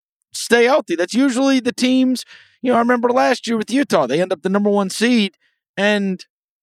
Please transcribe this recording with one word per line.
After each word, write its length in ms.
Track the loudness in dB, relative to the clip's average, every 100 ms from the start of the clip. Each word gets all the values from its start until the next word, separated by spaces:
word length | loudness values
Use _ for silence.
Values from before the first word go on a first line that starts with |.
| _ _ _
stay 320 | -12 0 2
healthy. 320 | 4 2 -2 -4
That's 180 | -2
usually 460 | 0 0 0 0 0
the 120 | -2
teams, 520 | -2 0 2 0 -2 -8 -20 _ _
you 80 | -2
know, 60 | 0
I 40 |
remember 280 | 2 0 0
last 380 | 0 0 -2 -2
year 100 | -4
with 140 | -2
Utah, 360 | -2 2 2 2
they 140 | 0
end 120 | -2
up 100 | -2
the 60 | -2
number 180 | 0 0
one 200 | 0 -2
seed, 440 | -2 0 2 0 -6 _ _ _ -2
and 460 | 0 0 -2 -6 -10 _ _ _